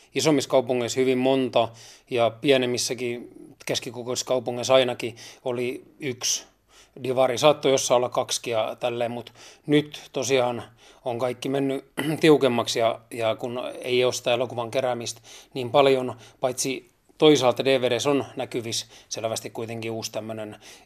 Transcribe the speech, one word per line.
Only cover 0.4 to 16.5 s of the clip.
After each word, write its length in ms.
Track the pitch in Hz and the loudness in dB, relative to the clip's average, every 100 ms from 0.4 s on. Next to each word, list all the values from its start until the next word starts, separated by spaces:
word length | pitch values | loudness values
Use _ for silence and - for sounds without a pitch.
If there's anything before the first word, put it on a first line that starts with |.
| - | 2
kaupungeissa 500 | 135 120 127 117 131 | 0 2 -2 -2 0
hyvin 180 | 131 127 | 0 2
monta 500 | 131 135 127 123 113 - - - - | 2 2 2 0 0 -4 -20 -20 -6
ja 200 | 123 113 | 0 0
pienemmissäkin, 1000 | 113 147 135 123 123 - 123 123 120 117 - - - - | 2 2 4 2 -2 -4 -4 -6 -6 -12 -20 -20 -12 -6
keskikokoisissa 600 | 131 135 120 120 123 - | -6 -6 -10 -6 -4 -2
kaupungeissa 480 | 127 123 123 120 | -2 -2 -4 4
ainakin 420 | 131 123 120 120 110 - - | 4 4 -2 -8 -10 -18 -12
oli 400 | 131 123 123 - - - | -6 -4 -4 -8 -14 -10
yksi 440 | 143 117 - - - _ _ _ _ - | -8 -6 -4 -4 -8 _ _ _ _ -10
divari. 340 | 127 127 131 117 | -2 2 2 4
Saattoi 340 | 151 147 143 | 4 4 2
jossain 240 | 131 - 123 | 2 4 2
olla 120 | 123 | 2
kaksikin 440 | - 123 - 123 | -2 -4 -4 -2
ja 240 | 113 110 - | -2 -2 -4
tälleen, 300 | 123 120 117 | -4 -2 -4
mut 220 | 120 - - - - - | -6 -12 -18 -20 -12 0
nyt 340 | 147 147 - - | 2 2 -6 -10
tosiaan 500 | 143 123 135 123 120 - _ - - | -6 0 2 2 -2 -10 _ -20 -12
on 140 | 131 120 | -8 -4
kaikki 300 | 127 123 139 | -4 -4 -4
mennyt 360 | 139 139 139 - - | -2 -2 -4 -8 -6
<clears throat> 180 | 147 156 | -4 4
tiukemmaksi 580 | 165 143 131 117 110 120 | 6 6 6 2 0 0
ja, 220 | 113 - - | 0 0 -8
ja 260 | 120 110 110 | -4 -2 -2
kun 260 | 123 123 - - | -6 -8 -10 -10
ei 240 | 127 123 | 0 2
ole 80 | 123 | 2
sitä 200 | 117 135 | 0 0
elokuvan 380 | 120 123 117 117 | 0 -2 -6 -4
keräämistä 500 | 131 127 120 113 - - - - | -2 -2 -4 -8 -12 -16 -20 -12
niin 160 | 139 123 | -8 0
paljon, 460 | 143 139 131 127 117 - _ | 4 6 4 0 -8 -16 _
paitsi 500 | 131 | -4